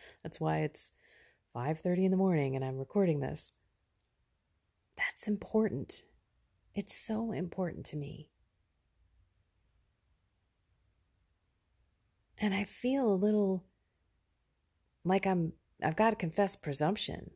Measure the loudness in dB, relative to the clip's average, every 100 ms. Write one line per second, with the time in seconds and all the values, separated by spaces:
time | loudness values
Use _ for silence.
0 | -20 -16 -10 -4 0 0 0 -4 -8 -12
1 | _ -20 -20 _ _ -6 -4 -2 0 2
2 | 4 4 4 4 2 0 -2 -4 -2 2
3 | 2 2 -2 -4 -8 -10 _ _ _ _
4 | _ _ _ _ _ _ _ _ _ -8
5 | -4 -2 -2 -2 0 2 2 0 -6 -8
6 | -12 _ _ _ _ _ _ -6 0 2
7 | 2 0 -4 -4 -4 -2 -4 -4 -8 -8
8 | -8 -10 -18 _ _ _ _ _ _ _
9 | _ _ _ _ _ _ _ _ _ _
10 | _ _ _ _ _ _ _ _ _ _
11 | _ _ _ _ _ _ _ _ _ _
12 | _ _ _ -4 -2 -2 -4 -4 0 2
13 | 2 2 2 2 2 0 -6 _ _ _
14 | _ _ _ _ _ _ _ _ _ _
15 | 0 2 2 2 0 -4 _ -4 -2 2
16 | 2 2 0 0 2 0 -2 0 2 0
17 | -2 -6 -12